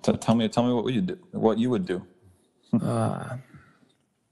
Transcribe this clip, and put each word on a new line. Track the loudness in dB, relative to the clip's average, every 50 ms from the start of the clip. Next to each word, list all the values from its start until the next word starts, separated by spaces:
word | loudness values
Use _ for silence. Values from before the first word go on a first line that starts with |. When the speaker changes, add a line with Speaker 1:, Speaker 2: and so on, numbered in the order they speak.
Speaker 1:
T-, | 0 0 0
tell | 2 2 2 2
me, | 2 2 0
tell | 0 0 0
me | 2 0
what | 0 0 0 0
you | 0
do, | 0 -2 -4 -8 -12 -12
what | -2 0 2 2 2
you | 2 0 0
would | 0 0 0
do. | -2 -4 -6 -6 -10 _ _ _ -20 _ _ _ _ _ _ _ _ 0
<laughs> | 0
Speaker 2:
Uh, | 0 0 0 0 0 -2 -2 -6 -8 -10 -12 -12 -14 -18 -20 -20 -20 _ _ _ _ _ _ _ _ _ _ _ _ _